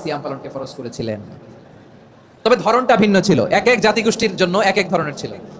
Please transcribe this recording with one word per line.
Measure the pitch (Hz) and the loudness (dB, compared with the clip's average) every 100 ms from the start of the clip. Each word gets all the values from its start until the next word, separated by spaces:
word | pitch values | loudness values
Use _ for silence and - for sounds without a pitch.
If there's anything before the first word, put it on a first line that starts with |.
সিয়াম | 156 143 | -4 -6
পালনকে | 139 135 - | -6 -10 -10
ফরজ | 135 131 - | -10 -10 -10
করেছিলেন। | 120 127 113 104 101 - - - - - - - - - - - | -10 -6 -6 -6 -10 -18 -20 -20 -20 -20 -20 -20 -20 -20 -20 -4
তবে | 226 240 | 0 2
ধরনটা | 196 240 254 214 | 2 2 4 4
ভিন্ন | 208 190 | 4 4
ছিল, | 196 135 - | 4 2 2
এক | 196 226 | 2 2
এক | 240 | 4
জাতিগোষ্ঠীর | 214 220 214 220 220 175 | 2 2 0 0 0 0
জন্য | 180 190 | 0 2
এক | 196 202 | 2 0
এক | 180 | 0
ধরনের | 180 151 139 | -2 -2 -6
ছিল। | 127 98 - | -10 -12 -16